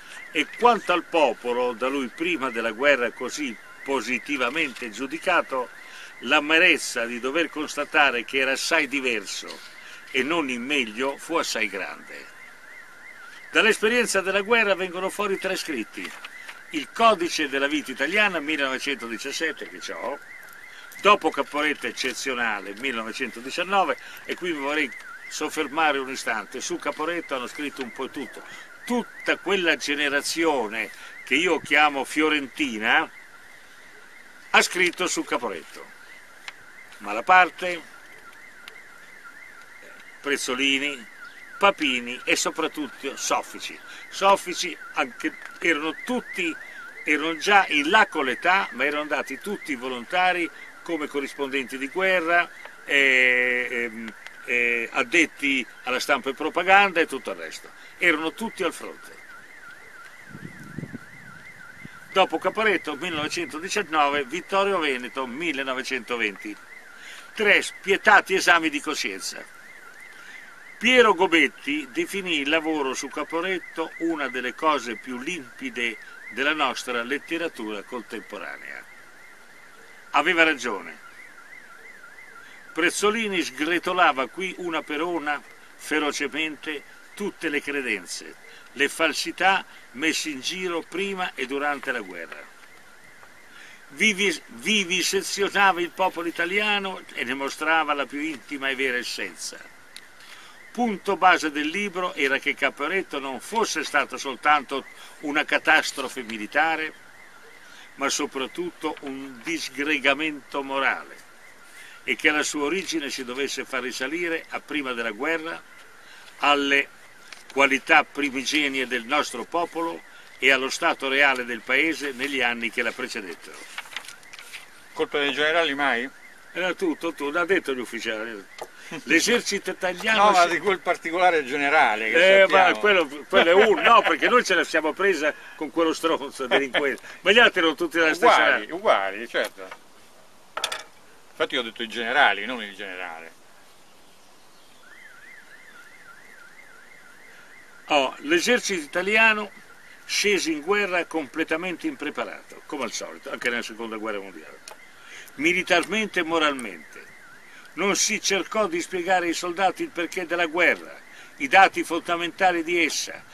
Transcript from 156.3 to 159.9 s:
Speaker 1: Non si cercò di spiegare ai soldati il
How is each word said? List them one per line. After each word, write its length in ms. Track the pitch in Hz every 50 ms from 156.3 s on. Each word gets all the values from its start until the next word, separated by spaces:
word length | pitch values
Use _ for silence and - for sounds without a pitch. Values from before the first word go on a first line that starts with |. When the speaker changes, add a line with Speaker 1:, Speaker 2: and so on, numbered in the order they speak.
| 165 165 151 151 143 131 120 104 90 82 - - - - - - - - - - - - - - - - - - -
Speaker 1:
Non 200 | 147 180 202 185
si 240 | - - - - 190
cercò 460 | - - 196 190 160 - - 220 214
di 140 | 190 160 175
spiegare 460 | 156 - - 180 170 180 190 185 170
ai 60 | 170 160
soldati 480 | - - 180 175 165 196 185 160 - 170
il 60 | 156